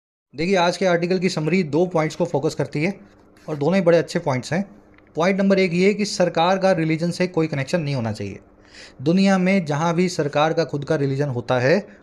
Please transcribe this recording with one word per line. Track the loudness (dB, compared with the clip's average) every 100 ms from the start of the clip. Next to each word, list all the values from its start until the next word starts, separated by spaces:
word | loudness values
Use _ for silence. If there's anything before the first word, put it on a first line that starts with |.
| _ _ _ -6
देखिए | -2 2
आज | 0 0
के | 0
आर्टिकल | 2 0 0
की | 0
समरी | -2 0 0
दो | 0 0 0
पॉइंट्स | 0 -2 -2
को | -2
फोकस | -2 -2 -4
करती | -6 -4 -4
है | -4 -12 -20 _ _ -12
और | -4
दोनों | 0 2
ही |
बड़े | 4 4
अच्छे | 2 -2
पॉइंट्स | -2 -2 -2
हैं। | -4 -6 -12 -20 _ _ -2
पॉइंट | 0 2
नंबर | 2 2
एक | 2
ये | 2 2 2
कि | -2
सरकार | 0 0 2 2 2
का | 2
रिलीजन | 2 0 0 -2
से | -2 -2
कोई | 0 -2
कनेक्शन | -2 -2 -4
नहीं | -2 -2
होना | -4
चाहिए। | -4 -8 -12 -18 _ -20 -20 -20 -6
दुनिया | 0 4 4 4
में | 2 2 0
जहाँ | -2 0 0
भी | 0
सरकार | 0 -2 0 2
का | 0 -2
खुद | -4 -2
का | -2
रिलीजन | 0 -2 -2
होता | -4 -2 0
है | 4 2 0 -12